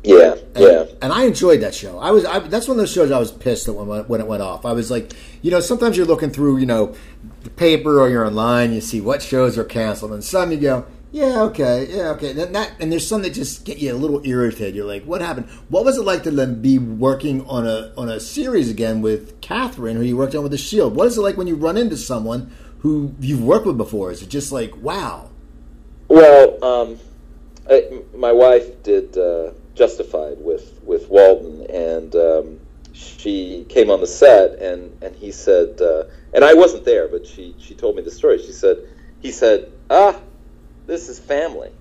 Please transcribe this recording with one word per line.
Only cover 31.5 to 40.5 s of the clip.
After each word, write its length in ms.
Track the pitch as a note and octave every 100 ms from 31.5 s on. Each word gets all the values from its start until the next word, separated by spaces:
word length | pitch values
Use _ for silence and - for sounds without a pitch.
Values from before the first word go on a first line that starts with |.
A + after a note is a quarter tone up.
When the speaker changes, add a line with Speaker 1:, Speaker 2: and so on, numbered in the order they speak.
| D#2 -
Speaker 1:
and, 440 | F2+ E2 E2 D#2+ E2+
um, 440 | E2 D#2+ D#2+ D#2 - - -
she 720 | - - - G#2+ G2 F#2 F2+ F2
came 220 | B2+ G#2
on 100 | F#2+
the 60 | F2+
set, 520 | - C#3+ G#2+ F#2 -
and, 440 | F#2 F2+ F2 -
and 120 | F#2
he 160 | F2+ G#2
said, 500 | - - F2+ E2+ -
uh, 240 | F2 D#2+ E2+ - -
and 100 | -
I 100 | C#3+
wasn't 300 | E3 F3 -
there, 240 | - A2 D#2+
but 180 | F2 -
she, 280 | - F2 -
she 160 | -
told 220 | G2+ A2 G2
me 60 |
the 80 | E2
story. 280 | - D3 F#2+
She 140 | -
said, 260 | - F#2+ F2 - - - -
he 100 | C3+
said, 400 | B2+ A#2 G#2 - - -
"Ah, 300 | D3+ G3+ - - - -